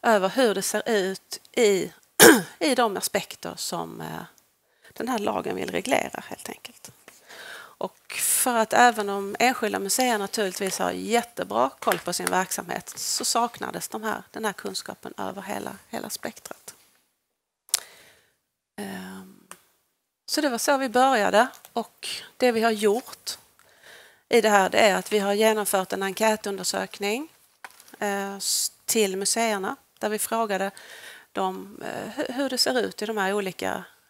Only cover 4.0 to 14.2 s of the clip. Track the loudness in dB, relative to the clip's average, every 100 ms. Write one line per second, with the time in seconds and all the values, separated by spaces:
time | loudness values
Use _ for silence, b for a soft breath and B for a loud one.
4 | -10 -12 -14 _ _ _ _ b b -8
5 | -4 -2 -2 -4 -4 -6 -4 -4 0 0
6 | 0 -8 -14 -14 -14 -14 -18 -20 -20 _
7 | -20 B B B B B B B -10 _
8 | _ -4 -2 0 2 2 4 6 6 6
9 | -4 -4 -6 0 0 2 -2 -2 -2 0
10 | 0 0 -2 -2 -4 -2 -6 -2 -4 -4
11 | 0 0 0 -8 -4 0 0 0 0 0
12 | 0 -4 0 0 0 -6 -6 -8 -8 -10
13 | -6 -4 -2 0 -2 -4 -8 -8 -8 -8
14 | -6 -8